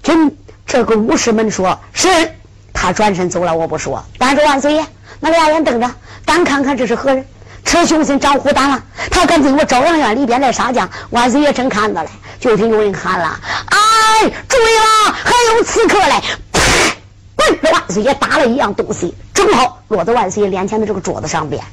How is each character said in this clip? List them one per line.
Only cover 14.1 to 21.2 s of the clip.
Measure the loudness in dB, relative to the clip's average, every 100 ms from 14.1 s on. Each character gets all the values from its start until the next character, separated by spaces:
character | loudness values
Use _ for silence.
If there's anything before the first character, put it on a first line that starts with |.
| 4 2 -2 -2
注 | 2
意 | 4 4 4 4 2
了， |
还 | -2 0 2 2 2
有 |
刺 | 0 0 2
客 | 2
嘞！” | 2 0 -4 -10 -6 -2 0 2 0 -4 -18 -20 -16 -2
奔 | 0 2
着 | 0
万 | 0 -2
岁 | -2
爷 | -2
打 | -2 -2 0
了 | 0
一 | 0
样 | -2
东 | -4 -6
西， | -4 -8 -10 -8
正 | 0 2
好 | 2 0 -4 -6
落 | -4 0
在 |
万 | 0 -2
岁 | -2
爷 | -2
脸 | -2 -4
前 | -4
的 | -4
这 |
个 | -4
桌 | -6
子 | -6